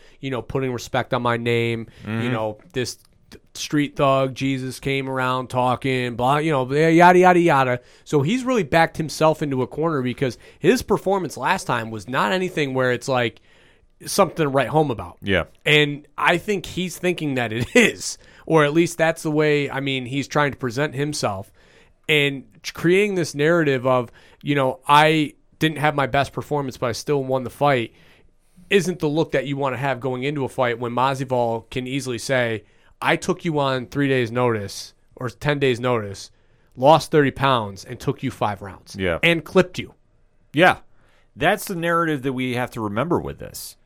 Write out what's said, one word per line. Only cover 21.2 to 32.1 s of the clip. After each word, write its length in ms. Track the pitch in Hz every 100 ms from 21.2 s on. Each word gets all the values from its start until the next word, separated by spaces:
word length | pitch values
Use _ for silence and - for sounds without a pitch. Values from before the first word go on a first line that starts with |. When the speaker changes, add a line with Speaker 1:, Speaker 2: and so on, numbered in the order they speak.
| 123 98 - _ _ _ _ _ -
Speaker 1:
And 340 | 151 143 139 - - -
creating 420 | - 160 185 208 185
this 180 | 156
narrative 540 | 143 151 170 147 135 127
of, 240 | 127 117 - - _
you 120 | 143 143
know, 260 | 131 - -
I 500 | 147 156 160 147 - _ _
didn't 180 | 156 147
have 180 | 151 143
my 120 | 131
best 260 | 139 131
performance, 420 | - - 147 135 -
but 120 | 127
I 40 |
still 320 | 113 - 143
won 220 | 131 131 120
the 40 |
fight, 440 | - 143 131 113 - - _ _ _ _ _ -
isn't 300 | 202 175 180
the 80 | 156
look 240 | 151 156
that 160 | 143 127
you 80 | 139
wanna 220 | 139 120
have 240 | 139 120
going 220 | 131 127
into 200 | 135 151
a 60 | 123
fight 280 | - 123 117
when 140 | 120
Masvidal 800 | 120 135 135 131 127 120 113 -
can 180 | 131 127
easily 300 | 135 123